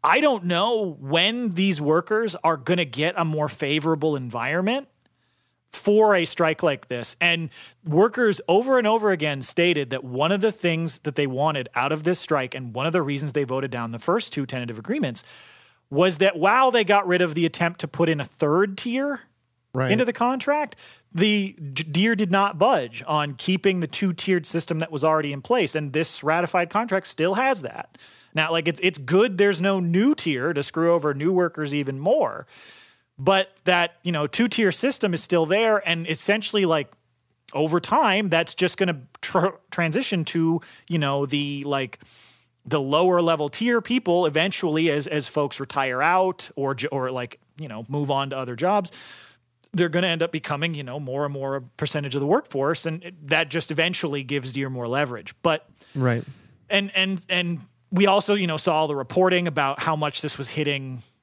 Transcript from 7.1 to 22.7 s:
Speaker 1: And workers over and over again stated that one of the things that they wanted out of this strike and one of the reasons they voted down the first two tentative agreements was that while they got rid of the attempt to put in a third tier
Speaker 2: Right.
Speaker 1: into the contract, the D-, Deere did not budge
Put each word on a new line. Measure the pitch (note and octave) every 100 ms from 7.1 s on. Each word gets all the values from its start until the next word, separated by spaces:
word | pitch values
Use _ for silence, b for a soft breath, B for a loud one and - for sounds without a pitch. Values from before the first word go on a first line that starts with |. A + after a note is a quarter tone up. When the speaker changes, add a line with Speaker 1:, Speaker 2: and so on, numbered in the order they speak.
| -
Speaker 1:
And | F3 E3+ D#3+ B B B
workers | D#3+ D3+ A3 A#3 A3+ G3 -
over | F#3 B3+ C4
and | G#3+
over | A3+ G#3+
again | F3+ D3+ C#3
stated | B2+ - F3 D#3+ C3
that | B2+
one | B2+ B2+ D#3
of | G3+
the | G#3+
things | G#3 F3 E3 E3 -
that | -
they | C#3 C#3+
wanted | C3 D#3 C#3+ A#2+
out | B2 C3+
of | D#3
this | D#3 F3+
strike | - D3+ B2+
and | C3 B2+
one | A2+ D3+
of |
the | F3
reasons | C#3+ C#3 D3
they | D3
voted | C3 C3 C3+
down | A#2+ A#2
the | A#2
first | - G#3 -
two | - C3
tentative | C3 A#2+ A2
agreements | - C#4+ D#3+ A2+ B B B B B B _
was | C#3 F#3 D3+
that | F#3+ F3
while | F#3 A#3+ C4
they | A#3
got | G3 G3+ F#3
rid | F3+
of | F3
the | D#3 E3
attempt | - E3+ F3
to | D#3
put | - E3+
in | D3+
a |
third | C#3 - D3 E3 G#3 F#3+
tier | A#3+ B3 C#4+ C#4 - _ _ _ _
Speaker 2:
Right. | C3 C3
Speaker 1:
into | G#3+
the | A#3+
contract, | - A#3+ C4 C#4 D4 D4 - B B B
the | E3 G#3 G#3 F#3+ - D3
D-, | C3
Deere | D#3+ D#3 A3
did | G#3+ G#3
not | G3 G3+ F3
budge | G#3+